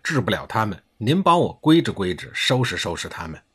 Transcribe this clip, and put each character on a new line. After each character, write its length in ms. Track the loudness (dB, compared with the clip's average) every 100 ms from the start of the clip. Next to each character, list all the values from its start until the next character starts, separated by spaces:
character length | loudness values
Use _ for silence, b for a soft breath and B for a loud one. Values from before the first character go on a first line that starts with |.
治 180 | -2 -2
不 80 | 0
了 160 | -2 -2
他 200 | -2 -2
们， 160 | -4 _ _
您 260 | 0 2
帮 160 | 4 4
我 140 | 2
规 280 | 0 4 4
制 120 | 4
规 200 | -4 -4
制， 160 | -6 -8
收 300 | -4 0 2
拾 120 | 0 -2
收 200 | -6 -6
拾 100 | -8
他 220 | -10 -12
们。 120 | -12 _